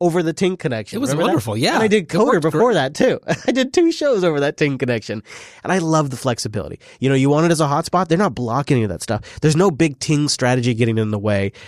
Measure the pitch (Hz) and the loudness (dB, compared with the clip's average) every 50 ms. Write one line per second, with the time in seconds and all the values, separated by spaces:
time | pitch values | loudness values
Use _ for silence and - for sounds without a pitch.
0 | 175 175 156 180 165 165 165 - 196 180 185 - - 151 123 110 107 - - 220 | 0 0 2 2 0 0 -2 0 -2 -2 -2 -2 -4 -4 -4 -4 -6 -8 -6 -4
1 | 277 - - 156 175 247 - - - 117 107 110 139 226 - - 220 214 202 214 | -2 -2 0 0 2 2 2 0 -2 -2 -4 -2 -2 0 0 0 2 2 2 0
2 | 165 - - 175 220 - 254 175 147 160 143 156 226 254 220 160 131 135 151 - | 0 0 0 2 2 4 2 2 2 2 2 2 2 4 2 2 0 -2 0 0
3 | 233 254 151 - - - 165 - - - 240 269 262 269 - 359 339 330 320 - | 2 2 2 0 -2 -4 -6 -2 -2 -2 0 0 0 0 2 2 2 2 2 0
4 | 302 285 254 196 180 170 151 143 139 147 147 - 156 147 139 123 135 123 120 113 | 0 0 2 2 2 2 2 2 0 0 0 0 0 0 0 -2 -2 -2 -2 -4
5 | - - 107 110 - - - - - - - - - - 180 190 170 160 160 156 | -4 -6 -8 -10 -10 -12 -18 -20 -20 -20 -20 -12 -6 -2 -2 0 0 2 2 2
6 | 151 135 127 117 - 131 117 - - 120 101 104 78 - - - - - - - | 0 0 -4 -4 -4 -4 -4 -4 -6 -6 -6 -6 -8 -8 -12 -16 -18 -20 -10 -4
7 | 120 135 135 135 131 139 147 151 165 175 170 147 160 139 143 156 165 - - 180 | 0 0 2 2 4 4 4 4 4 2 2 2 2 0 0 -2 -2 0 0 -2
8 | 185 - 165 170 208 185 117 - - 113 113 - 123 - 143 120 110 101 87 85 | 0 2 0 0 0 0 -2 -4 -6 -4 -4 -4 -2 0 0 0 0 -2 -4 -6
9 | - - 110 107 - - - - - 156 147 156 190 202 151 120 165 156 139 - | -6 -6 -6 -6 -6 -10 -10 -2 0 2 2 4 2 2 4 2 0 0 0 -4
10 | - - 156 147 147 143 - - 131 123 131 127 117 127 120 110 123 113 110 110 | -4 -2 0 0 0 0 -2 -2 0 0 0 2 0 0 0 2 0 0 2 0
11 | 110 107 107 101 101 107 104 98 98 98 - - - | -2 -2 -2 -2 -2 0 0 0 -2 -4 -6 -10 -16